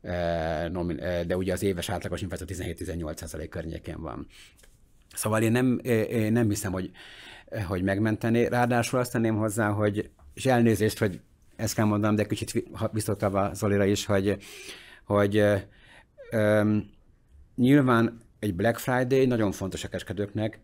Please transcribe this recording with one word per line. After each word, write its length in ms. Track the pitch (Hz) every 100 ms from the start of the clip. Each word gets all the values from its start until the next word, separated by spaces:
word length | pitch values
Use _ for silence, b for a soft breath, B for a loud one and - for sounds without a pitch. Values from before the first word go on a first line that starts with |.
ö, 100 | 90 87 85 85 80 78 82
nomin-, 340 | 90 87 71
ö, 220 | 78 87
de 120 | 87 90
ugye 160 | 95
az 100 | 90
éves 260 | 101 87 -
átlagos 320 | 87 95 87
infláció 240 | 92 90 92
tizenhét-tizennyolc 720 | 90 90 82 90 85 80 80
százalék 280 | 80 80 82
környékén 520 | 85 80 80 - 78
van. 260 | 78 57 - B B B B _ _ _ _
Szóval 280 | - 110 107
én 100 | 113
nem, 280 | 120 127 120
ö, 160 | - 113
én 320 | 107 120 107
nem 160 | 117 113
hiszem, 240 | 104 101
hogy, 180 | 92 92 B B B B B B 110 90
hogy 160 | 92
megmenteni. 640 | 95 98 110 104 113 117 117
Ráadásul 500 | 120 120 120 113 127
azt 140 | 120
tenném 240 | 120 113 107
hozzá, 320 | 110 104 104
hogy, 400 | 104 107 101 - _ -
és 120 | - 131
elnézést, 520 | 120 117 104 107 -
hogy 220 | 110 87 _ _ _ -
ezt 180 | 113
kell 100 | -
mondanom, 320 | 107 104 107 107
de 80 | 104
kicsit 240 | 107 107
vi-, 160 | 117 -
ha-, 180 | 82 110
visszatalva 600 | 110 113 101 104 98 98
Zolira 300 | 98 110 101
is, 200 | 98 104
hogy, 320 | - 101 98 98 B B B B B B
hogy, 320 | - 101 104 104
ö, 200 | 104 101 - B B B B - -
öm, 600 | 113 107 107 107 104 101 - _ _ _ - -
nyilván 640 | - 123 147 127 117 120 - - _
egy 160 | 107
Black 240 | 87 110 117
Friday 480 | - 127 127 135 131
nagyon 260 | 120 107
fontos 320 | - 95 90
a 40 | -
kereskedőknek 720 | 92 - 98 98 110 110 -